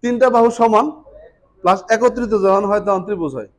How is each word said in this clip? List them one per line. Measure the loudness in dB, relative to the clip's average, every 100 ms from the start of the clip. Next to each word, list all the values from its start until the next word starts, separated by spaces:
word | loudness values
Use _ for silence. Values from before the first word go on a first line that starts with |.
তিনটা | -4 2 2
বাহু | 4 2
সমান | 2 2 2 0 -6 -20 -20 -20 _ _ _
প্লাস | -2 -2 0
একত্রিত | 0 0 -2 -4 0
যখন | 2 2
হয়, | 0 -2 -2
তখন | -4
ত্রিভুজ | -4 -6 -6
হয়। | -8 -14